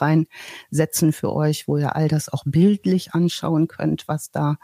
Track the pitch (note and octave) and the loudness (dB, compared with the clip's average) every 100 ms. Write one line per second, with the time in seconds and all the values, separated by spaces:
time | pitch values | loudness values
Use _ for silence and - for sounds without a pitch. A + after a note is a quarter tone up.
0 | D3 D#3 D#3+ - - - - C#3+ E3 - | 2 2 0 -6 -18 -18 -6 -2 -2 2
1 | D#3 - - C#3+ D3+ D3+ - D3 C#3+ - | 0 0 -2 0 0 -2 -2 -2 0 0
2 | D#3 D#3 - D3 C#3+ D#3+ G3 G#3 F#3 F#3 | 0 0 -2 -6 0 4 4 4 0 -2
3 | - E3 F3 - - D#3+ E3 - D#3 D#3 | 0 0 0 -2 -2 0 0 -2 -4 -2
4 | - D#3 - - D3 D3 | -4 -8 -6 -2 -2 -2